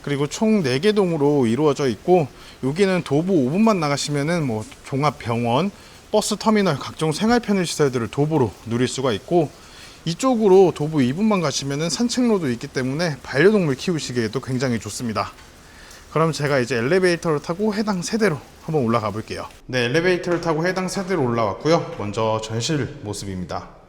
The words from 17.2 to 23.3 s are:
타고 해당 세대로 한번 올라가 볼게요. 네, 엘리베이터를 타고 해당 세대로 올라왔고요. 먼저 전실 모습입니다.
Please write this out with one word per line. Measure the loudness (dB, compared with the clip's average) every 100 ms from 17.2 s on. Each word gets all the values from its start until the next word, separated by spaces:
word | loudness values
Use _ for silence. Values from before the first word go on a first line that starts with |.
| -2 -2
타고 | -4 -4 -2
해당 | -2 -2 -4
세대로 | -2 0 0 -2 -8 -16
한번 | -4 0
올라가 | 2 0 0
볼게요. | -6 -8 -10 -12 -16 -6
네, | -2
엘리베이터를 | 0 2 2 0 0 -2
타고 | -2 -2 -2
해당 | -2 -4
세대로 | -6 -4 0
올라왔고요. | 0 0 0 0 2 2 0 -8
먼저 | -6 -2 -2 -2
전실 | -4 -6 -2 -2 -4 -8
모습입니다. | -10 -10 -8